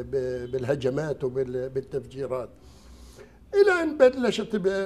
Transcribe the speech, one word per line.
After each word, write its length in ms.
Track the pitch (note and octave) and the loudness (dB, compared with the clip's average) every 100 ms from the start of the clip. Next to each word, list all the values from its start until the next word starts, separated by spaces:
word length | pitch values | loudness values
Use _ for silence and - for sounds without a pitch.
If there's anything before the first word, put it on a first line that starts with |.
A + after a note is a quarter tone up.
| A#2+ | -4
ب-، 400 | C3+ B2+ B2+ B2 | -4 -4 -6 -6
بالهجمات 760 | C3 B2 C#3 B2+ C#3 D3+ C#3 | -4 -2 0 0 -2 -4 -4
وبال-، 440 | C3 B2+ B2+ B2+ C3 | -4 -4 -4 -4 -6
بالتفجيرات. 800 | C3+ B2 C#3 A#2+ C3 C3+ B2+ A2 - - - - - - - - - - | -6 -6 -10 -10 -10 -6 -6 -8 -14 -20 -20 -20 -20 -20 -20 -20 -20 -2
إلى 280 | G4+ G4+ F4+ | 4 6 6
أن 160 | D#4+ D4+ | 2 6
بلشت 580 | B3+ C4+ A#3+ G3+ G#3 G#3+ | 6 6 0 0 -2 -2
ب-، 100 | F#3+ G3 | 0 0